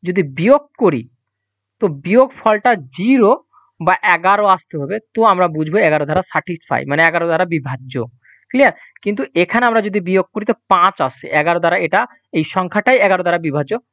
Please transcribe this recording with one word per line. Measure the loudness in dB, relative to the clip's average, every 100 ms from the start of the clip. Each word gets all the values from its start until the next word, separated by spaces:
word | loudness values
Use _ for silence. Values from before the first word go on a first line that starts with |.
যদি | -4 -2
বিয়োগ | -4 -2 2 2 0 _
করি | 0 0 -8 _ _ _ _ _ _ _
তো | -6
বিয়োগ | -6 0 2 2 0
ফলটা | -2 0 0
জিরো | -2 -4 -6 0 4 4 2 _ _ _ _
বা | -2 0
এগারো | 0 0 2 2 2
আসতে | 0 _ -10
হবে, | -8 -8 _
তো | 0
আমরা | 2 2 0
বুঝবো | -2 -2 0
এগারো | 2 0
দ্বারা | 0 -2
স্যাটিসফাই, | -2 -6 -6 -12 _ -6
মানে | -2 2
এগারো | 2 2 -2
দ্বারা | -2
বিভাজ্য, | -2 -4 -6 -12 -10 -8 -10 _ _ _ _
clear? | 2 2 2 -20 _
কিন্তু | -6 -6 -4
এখানে | -2 0 0 2
আমরা | 0
যদি | -2 -4
বিয়োগ | 0 -2 -2
করি | -6
তো | -4 -4 _
পাঁচ | 2 2 0
আসছে, | -6 -6 -4
এগারো | -2 0 0
দ্বারা | 0 0
এটা, | 0 -2 -2 _ _
এই | -4
সংখ্যাটাই | -4 -4 -4 -2 0 2
এগারো | 2 2
দ্বারা | 0 -2
বিভাজ্য | -2 -4 -4 -8 _